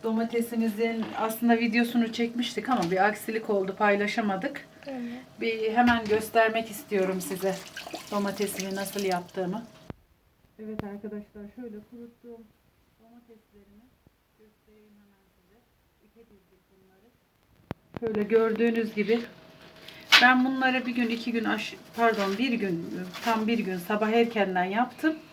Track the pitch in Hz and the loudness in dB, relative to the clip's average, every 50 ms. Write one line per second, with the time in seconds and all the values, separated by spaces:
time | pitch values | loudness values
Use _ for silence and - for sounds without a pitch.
0 | - 226 220 220 226 226 240 233 226 - 233 226 226 226 202 208 226 226 226 226 | -2 0 0 0 0 0 0 -2 -2 0 0 0 0 0 0 0 0 0 0 -2
1 | 214 208 208 - 214 220 220 - 240 233 233 226 240 226 208 240 233 233 - 240 | -4 -4 -4 -2 -2 -2 -2 0 4 4 4 4 4 2 2 2 2 2 2 0
2 | 226 226 - - 233 226 - 240 240 - - 208 - 262 254 214 175 170 185 185 | 0 0 0 -2 -2 -2 -2 -4 -4 -4 -4 -6 -2 0 0 0 2 2 2 4
3 | 196 214 214 - - - 220 220 - - 208 196 190 190 190 - 214 208 202 202 | 4 2 2 -2 -6 -4 -4 -4 -2 0 0 0 0 -2 -2 2 2 4 4 2
4 | 208 202 - 240 220 202 190 185 - - - - - - - - - 277 269 247 | 0 -2 -2 -2 0 0 -2 -2 -4 -6 -8 -8 -16 -16 -20 -18 -14 -12 -10 -8
5 | 240 233 240 254 - - - - 226 226 226 220 220 220 220 240 247 240 233 226 | -8 -10 -10 -12 -16 -18 -10 -4 -4 -4 -2 0 -2 0 4 6 6 6 6 4
6 | 220 202 214 220 214 - - 226 226 226 220 226 226 - 202 - - - 208 190 | 2 2 0 0 0 2 4 4 4 4 2 0 -4 -4 -10 -14 -8 -2 0 0
7 | 185 185 185 185 180 - 196 175 190 190 185 185 - - - - - - - - | 2 2 0 -2 -4 -6 -6 -2 -2 -2 -2 -2 -8 -14 -14 -14 -12 -12 -12 -12
8 | - - 208 208 202 202 196 202 208 196 - - 190 196 190 196 196 196 - 208 | -10 -4 -2 -2 -2 -2 -2 -2 -4 -4 -4 -6 -6 -4 -4 -4 -6 -4 -4 -2
9 | 202 185 180 175 180 - - 190 185 180 196 233 240 - - - - - - _ | 0 0 0 -2 -2 -6 -6 -4 -4 -2 -4 -6 -8 -12 -20 -20 -18 -18 -18 _
10 | _ _ _ _ _ _ _ _ _ _ _ - 214 214 220 214 214 202 202 202 | _ _ _ _ _ _ _ _ _ _ _ -16 -12 -8 -8 -8 -8 -8 -10 -10
11 | 214 208 214 208 208 _ _ 208 202 202 - 247 247 233 208 214 220 _ 240 233 | -10 -10 -10 -10 -12 _ _ -18 -18 -16 -16 -14 -14 -14 -14 -16 -18 _ -20 -20
12 | 240 233 _ _ - 240 233 226 226 214 _ _ _ _ _ _ _ _ _ _ | -20 -20 _ _ -20 -20 -20 -20 -20 _ _ _ _ _ _ _ _ _ _ _
13 | 226 226 240 240 233 _ 226 214 208 _ 202 208 202 202 202 208 240 262 _ _ | _ _ -20 -20 _ _ -20 _ _ _ _ -20 -20 _ _ -20 _ _ _ _
14 | _ - _ _ _ _ _ _ 214 214 208 _ _ 214 214 214 214 214 208 202 | _ -20 _ _ _ _ _ _ -20 _ _ _ _ _ -20 -20 -20 _ -20 _
15 | 208 202 196 190 190 185 _ _ 180 180 208 247 233 _ _ _ _ _ _ _ | _ _ _ _ _ _ _ _ _ _ _ _ _ _ _ _ _ _ _ _
16 | 214 208 _ 226 226 226 208 190 175 175 185 180 180 _ 196 190 190 190 190 196 | _ _ _ -20 -20 _ -20 _ _ _ _ _ _ _ _ _ _ _ _ _
17 | 208 240 _ _ _ _ _ _ _ _ _ _ _ _ - _ _ _ - - | _ _ _ _ _ _ _ _ _ _ _ _ _ _ -18 _ _ _ -12 -6
18 | 240 226 214 208 208 185 226 226 220 226 214 196 233 233 226 226 220 202 - 208 | -6 -2 -2 -2 0 4 4 4 4 4 2 2 2 2 2 2 -2 -2 -2 -2
19 | 202 190 233 240 - - - - - - - - - - - - - - - - | 0 2 0 0 0 -8 -16 -20 -20 -20 -20 -20 -20 -20 -20 -20 -20 -20 -20 -20
20 | - - - - 247 247 254 254 254 262 262 262 262 262 254 262 214 247 233 240 | 0 4 6 8 8 8 6 6 4 2 0 2 2 2 2 2 -2 -2 -2 0
21 | 240 220 233 233 - 247 220 233 214 202 214 214 - - - - - - - 226 | 0 0 -2 -2 -4 -2 -2 -2 0 0 -2 -2 -4 -8 -12 -14 -18 -14 -2 2
22 | 233 233 214 202 196 196 196 208 254 262 233 196 202 190 170 165 170 - - 180 | 2 4 4 2 0 0 0 0 0 0 0 0 0 -2 -2 -4 -4 -6 -8 -8
23 | 185 180 - - - 240 226 220 214 214 233 208 190 190 185 180 - - 214 208 | -8 -10 -10 -4 0 0 0 2 2 0 0 0 0 -2 -4 -6 -2 -2 0 0
24 | 220 214 220 233 233 233 - 220 196 185 185 180 180 185 196 226 247 247 - - | 2 2 4 4 4 4 2 0 0 2 2 0 0 0 0 0 0 -2 -2 -2
25 | - 320 311 - - - | 0 0 0 -2 -10 -18